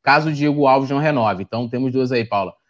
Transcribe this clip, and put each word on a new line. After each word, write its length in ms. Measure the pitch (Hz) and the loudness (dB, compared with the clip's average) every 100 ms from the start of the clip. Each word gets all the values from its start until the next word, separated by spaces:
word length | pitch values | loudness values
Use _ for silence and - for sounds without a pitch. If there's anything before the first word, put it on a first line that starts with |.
caso 260 | - 147 156 | 0 2 2
o 40 | |
Diego 340 | 143 147 147 139 | 0 0 2 4
Alves 240 | 135 135 | 4 2
não 80 | 139 | 0
renove? 440 | 156 151 107 95 | 0 0 0 -2
Então, 260 | 95 113 120 | -6 -6 -4
temos 240 | 123 131 | -4 -2
duas 200 | 131 127 | -2 0
aí, 120 | 123 | -2
Paula. 280 | 110 101 90 - | -2 -4 -4 -10